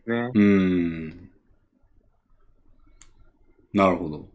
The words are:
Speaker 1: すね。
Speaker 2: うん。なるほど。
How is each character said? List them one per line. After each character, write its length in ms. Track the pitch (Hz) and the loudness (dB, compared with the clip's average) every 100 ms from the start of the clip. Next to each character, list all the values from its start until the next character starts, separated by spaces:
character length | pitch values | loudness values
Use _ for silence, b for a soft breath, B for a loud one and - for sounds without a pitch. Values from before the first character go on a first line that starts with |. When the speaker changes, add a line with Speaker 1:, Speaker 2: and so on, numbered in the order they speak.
Speaker 1:
す 60 | 113 | -8
ね。 220 | 117 120 | -6 -2
Speaker 2:
う 80 | 110 | 2
ん。 880 | 101 98 92 90 85 80 80 85 - _ _ _ _ _ _ _ _ _ _ _ _ _ _ _ _ _ - _ _ _ _ _ _ | 4 4 2 0 -2 -6 -12 -14 -20 _ _ _ _ _ _ _ _ _ _ _ _ _ _ _ _ _ -20 _ _ _ _ _ _
な 180 | 101 95 | 2 2
る 60 | 85 | 2
ほ 120 | 80 | -6
ど。 200 | 76 90 | -12 -16